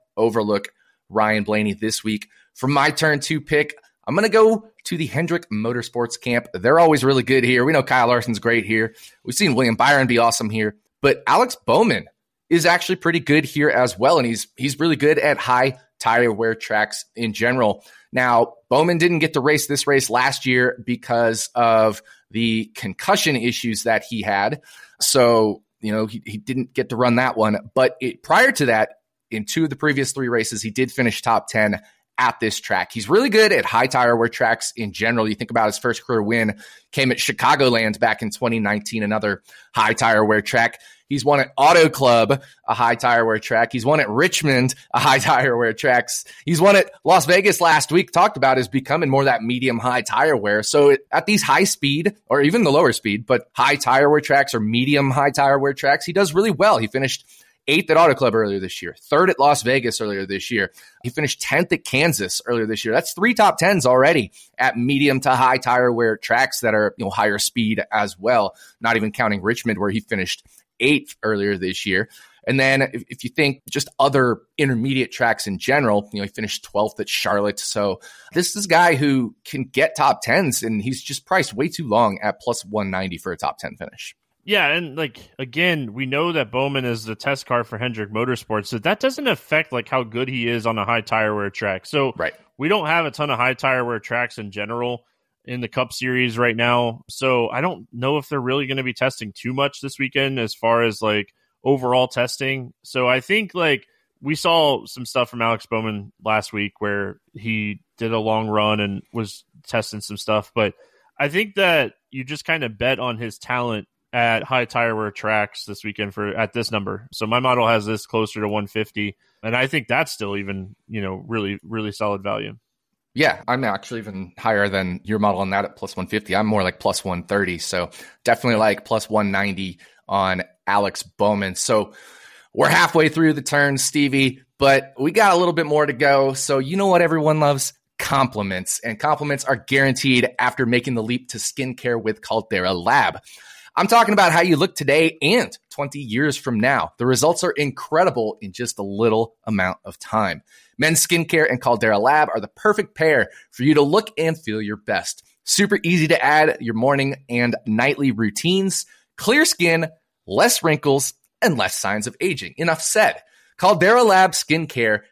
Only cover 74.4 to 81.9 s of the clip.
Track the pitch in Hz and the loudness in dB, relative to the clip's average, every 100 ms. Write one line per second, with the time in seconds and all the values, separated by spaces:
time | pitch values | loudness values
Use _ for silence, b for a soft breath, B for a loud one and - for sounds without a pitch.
74.4 | _ - 139 117 131 131 120 - 120 107 | _ -2 -2 0 -2 -2 -4 -2 0 0
75.4 | 107 95 - 143 123 104 101 104 101 - | -4 -4 0 2 2 0 -2 -8 -8 -8
76.4 | 107 - - 101 107 - 101 - - 101 | -8 -8 -6 -2 -2 -4 -6 -4 0 0
77.4 | 104 101 - 104 101 95 B B B - | 0 -4 -6 -4 -2 -4 B B B -4
78.4 | 175 208 202 165 175 147 147 135 117 - | -4 -6 0 4 4 4 2 0 -2 -8
79.4 | - 139 131 - 156 - 143 - - 151 | -12 -10 -6 0 0 2 0 0 0 0
80.4 | 165 - 113 107 110 127 - 135 - 185 | 0 -2 -4 -4 -4 -8 -8 -12 -4 -2
81.4 | 151 101 156 - 147 | -2 -4 -6 -6 -2